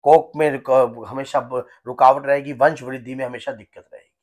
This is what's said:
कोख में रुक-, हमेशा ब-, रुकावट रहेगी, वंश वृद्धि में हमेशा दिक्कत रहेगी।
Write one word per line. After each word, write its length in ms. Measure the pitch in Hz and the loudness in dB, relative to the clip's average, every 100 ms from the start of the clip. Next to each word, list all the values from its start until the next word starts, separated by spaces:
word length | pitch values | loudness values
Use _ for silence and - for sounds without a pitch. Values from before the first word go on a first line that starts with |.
कोख 300 | 143 156 156 147 | 6 4 4 -2
में 140 | 151 | -2
रुक-, 560 | 135 131 131 123 117 104 | -2 0 2 2 -4 -14
हमेशा 320 | 135 135 143 | -12 -4 -6
ब-, 260 | 123 127 - _ 120 | -4 -10 -10 _ -14
रुकावट 400 | 123 131 139 139 | 4 4 4 0
रहेगी, 260 | 143 139 | -2 -2
वंश 300 | 131 147 151 | 0 0 0
वृद्धि 320 | 127 131 120 | -12 -12 -12
में 100 | 131 | -10
हमेशा 280 | 127 123 139 | -10 -10 -12
दिक्कत 360 | 117 98 - _ | -14 -18 -20 _
रहेगी। 220 | - _ _ | -20 _ _